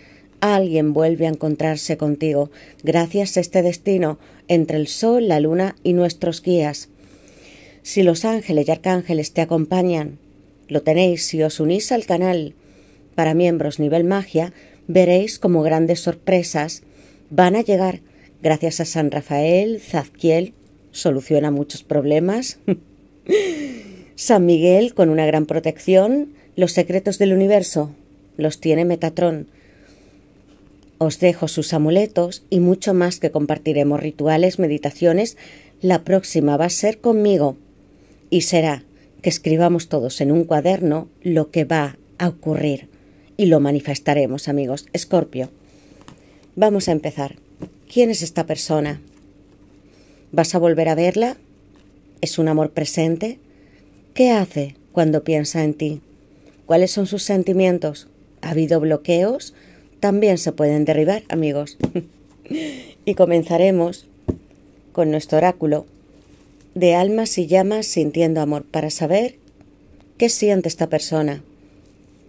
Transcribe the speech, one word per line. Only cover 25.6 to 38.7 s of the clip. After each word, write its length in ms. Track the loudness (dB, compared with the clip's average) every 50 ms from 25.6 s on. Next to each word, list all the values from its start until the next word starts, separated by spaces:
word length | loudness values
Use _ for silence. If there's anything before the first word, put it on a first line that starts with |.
| -4 -4 -6 -4 0 2 4 4 4 4 2 -2 -4 -6 -10 -20 _ _ _
los 180 | -2 -2 0 2
secretos 440 | 0 -2 0 -2 -4 -2 -4 -2
del 160 | 0 2 2 4
universo 600 | 4 4 4 4 2 2 0 -2 -4 -4 -4 -8 -16 -20 _ _ _ _ _ _
los 220 | -4 -4 -4 -4 -2
tiene 260 | -2 0 2 2 2
Metatrón. 600 | 0 -2 -2 -4 -6 -2 -2 -2 -2 -2 -4 -10 -14 _ _ _ _ _ _ -20 -20 -20 -20 _ _ _ _ _ _ _ _ _ _ _ _ _ _ _ _ _ -18 _
Os 220 | -2 -2 -2 0 0
dejo 280 | 0 0 0 0 -4
sus 260 | -4 -4 -4 -4 -2 0
amuletos 720 | 0 2 2 2 2 2 0 0 -2 -2 -2 -4 -10 -6 _
y 100 | 0 2
mucho 340 | 2 2 2 0 0 0 0
más 260 | 0 0 0 -2 -4
que 120 | -4 -4
compartiremos, 680 | -2 -2 -2 -2 -4 -4 -4 -2 0 0 0 0 -2 -2
rituales, 600 | -4 -8 -6 -4 -2 0 2 2 2 0 0 0
meditaciones. 800 | -2 -2 -2 -2 -4 -6 -4 0 2 2 2 2 0 -4 -6 -12 -20 -20 -20 -20 -20 _ _ _
La 220 | 0 0 0 0 0
próxima 540 | 0 0 0 0 -2 -2 0 0 2 2
va 80 | 0 0
a 40 | -2
ser 300 | -2 -2 -2 -2 -2 0
conmigo 580 | 0 0 2 2 2 2 2 2 2 0 -2 -4 -12 _ _ _ _ _ _ _ _ _ _ _ _ _
y 120 | 0 0
será 420 | 0 2 2 2 2 0